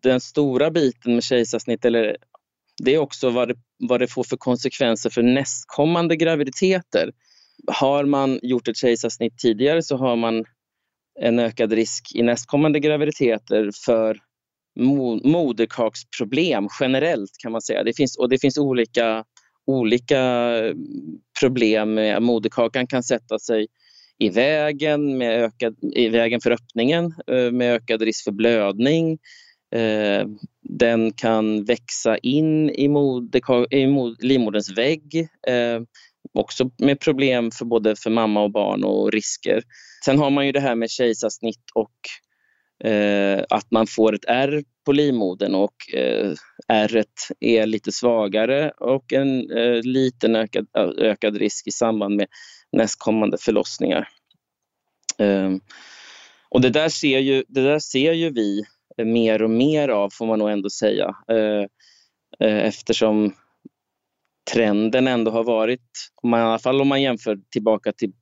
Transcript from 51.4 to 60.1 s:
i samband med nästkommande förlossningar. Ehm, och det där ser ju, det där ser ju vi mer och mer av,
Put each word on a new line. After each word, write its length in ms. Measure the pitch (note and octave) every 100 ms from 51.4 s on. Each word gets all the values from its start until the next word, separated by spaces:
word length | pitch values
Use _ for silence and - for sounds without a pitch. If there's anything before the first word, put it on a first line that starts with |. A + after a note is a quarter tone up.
| G#2 - -
i 40 |
samband 460 | - A#2 A2 G2+ G#2
med 100 | G2+ - - - _
nästkommande 680 | - A2 - - A2 G#2 -
förlossningar. 680 | - G#2+ G#2 - - - - _ _ _ _ _ _ _ _ _ - -
Ehm, 420 | G#2 G2 F#2+ F#2+ _ - - - - - - _ _
och 120 | B2+
det 100 | B2+
där 180 | C#3+ D#3+
ser 300 | - D3+ C3
ju, 260 | C3+ C3+ B2+
det 140 | C3
där 160 | C3 D3+
ser 340 | - C3+ D3
ju 180 | E3 E3
vi 340 | B2 G#2 G2+ G#2 _ _ -
mer 380 | A2+ A#2 A2+ G#2+
och 80 | A2
mer 380 | A2+ C#3 D#3 C#3+
av, 220 | G#2+ G2+